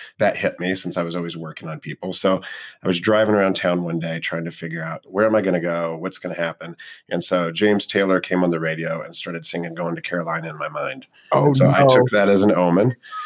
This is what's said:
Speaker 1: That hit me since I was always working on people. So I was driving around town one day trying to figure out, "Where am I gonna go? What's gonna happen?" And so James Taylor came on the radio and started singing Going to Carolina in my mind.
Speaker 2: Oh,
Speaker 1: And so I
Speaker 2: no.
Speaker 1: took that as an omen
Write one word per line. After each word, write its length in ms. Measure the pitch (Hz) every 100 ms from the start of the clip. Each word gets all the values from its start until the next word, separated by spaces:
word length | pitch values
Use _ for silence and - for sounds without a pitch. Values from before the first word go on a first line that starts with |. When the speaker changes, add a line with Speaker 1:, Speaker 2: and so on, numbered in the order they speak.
| - -
Speaker 1:
That 180 | 104 92
hit 220 | 98 -
me 160 | 90
since 220 | 92 87 87
I 60 |
was 120 | 85
always 220 | 85 85 82
working 320 | 80 78 82
on 100 | 78
people. 340 | - 76 95
So 300 | 92 95 92 - - - -
I 40 | 92
was 140 | 87
driving 340 | 90 107 110
around 200 | 107 95
town 300 | 92 90 87
one 160 | 87 82
day 180 | 82 82
trying 260 | - 82 82
to 40 |
figure 320 | 82 82 82
out, 220 | 80 78 -
"Where 180 | 95 110
am 80 |
I 60 | 107
gonna 200 | 95 90
go? 360 | 85 85 85 82
What's 220 | 90 -
gonna 160 | 90
happen?" 420 | 85 85 82 82 85 - - -
And 140 | 87
so 300 | - 90 85
James 340 | 82 104 101 -
Taylor 340 | 104 95 92
came 220 | - 90
on 80 | 90
the 100 | 85
radio 400 | 82 80 80 82
and 140 | 80
started 320 | - - 117 80
singing 280 | - 170
Going 200 | 165 170
to 80 | 82
Carolina 460 | - 87 82 82 160
in 100 | -
my 100 | 151
mind. 380 | 151 139 135 - _ -
Speaker 2:
Oh, 160 | 139 143
Speaker 1:
And 100 | 135
so 100 | 135
I 160 | 139
Speaker 2:
no. 60 | 139
Speaker 1:
took 200 | 131 127
that 180 | 107 101
as 140 | 101
an 80 | 101
omen 460 | 87 90 87 117 123 - -